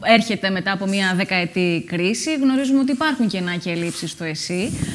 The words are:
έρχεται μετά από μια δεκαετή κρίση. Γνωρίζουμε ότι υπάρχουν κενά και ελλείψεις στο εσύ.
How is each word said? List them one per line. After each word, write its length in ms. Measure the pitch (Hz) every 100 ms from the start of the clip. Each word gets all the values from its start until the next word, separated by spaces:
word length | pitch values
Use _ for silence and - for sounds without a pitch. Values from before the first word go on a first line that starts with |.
έρχεται 460 | 208 226 226 202 190
μετά 220 | 190 185
από 140 | 190 196
μια 260 | 196 190 185
δεκαετή 680 | 190 185 175 185 180 165 -
κρίση. 460 | 175 180 226 311 302
Γνωρίζουμε 440 | 269 262 269 269
ότι 120 | 269
υπάρχουν 360 | 269 311 262 220
κενά 280 | 190 175 175
και 140 | 180
ελλείψεις 420 | 170 170 - 165
στο 120 | -
εσύ. 480 | 165 156 - 180 214 - -